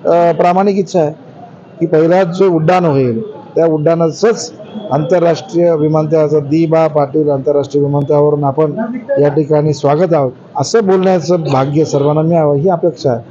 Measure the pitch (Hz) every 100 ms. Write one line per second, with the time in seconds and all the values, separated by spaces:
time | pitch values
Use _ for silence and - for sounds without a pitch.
0 | - 170 170 160 175 185 202 202 185 185
1 | 151 156 - - - - - - 165 156
2 | 165 180 185 180 196 165 160 180 165 135
3 | 127 113 - - - 156 165 156 151 170
4 | 165 139 214 214 - - - - - 143
5 | 151 180 170 156 - 170 175 160 151 156
6 | 156 160 151 151 139 160 165 160 160 147
7 | 139 156 147 139 135 143 139 147 143 143
8 | 143 147 147 147 143 139 156 214 233 254
9 | - 277 143 143 143 151 151 147 143 151
10 | 180 147 135 - - - 135 233 196 190
11 | 185 185 151 180 151 135 139 147 151 143
12 | 143 151 160 170 151 143 185 170 175 -
13 | 139 117 -